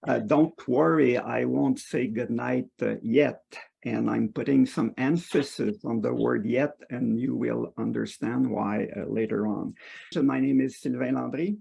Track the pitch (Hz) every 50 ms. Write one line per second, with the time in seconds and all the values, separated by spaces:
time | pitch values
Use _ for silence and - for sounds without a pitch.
0 | - 147 131 120 110 104 156 147 156 165 - - - - 123 131 151 165 165 160
1 | 143 127 123 123 - 117 117 120 123 123 127 135 143 135 127 - - - - 151
2 | 123 123 110 110 123 113 117 117 120 123 127 127 127 - _ _ 123 110 107 -
3 | - 113 113 135 - - - - _ _ - - - - _ _ _ 120 117 113
4 | 113 113 110 113 113 107 107 - 117 131 139 135 131 127 - - 131 113 - -
5 | 127 135 156 170 175 - - - 139 - - - 117 107 104 107 _ - 117 110
6 | 104 123 123 120 117 120 123 117 104 113 117 123 139 147 - _ - - - 123
7 | 131 117 113 113 123 131 123 120 117 120 117 117 117 117 - - 113 113 113 113
8 | 113 107 - - - 110 120 127 131 127 107 98 - 101 104 107 104 - - 101
9 | 85 - 113 110 113 110 110 107 104 107 104 98 - - - - - - - -
10 | - - - 175 143 139 135 135 131 135 135 135 131 135 127 - - 139 127 123
11 | 127 127 131 131 123 123 123 131 165 196 208 208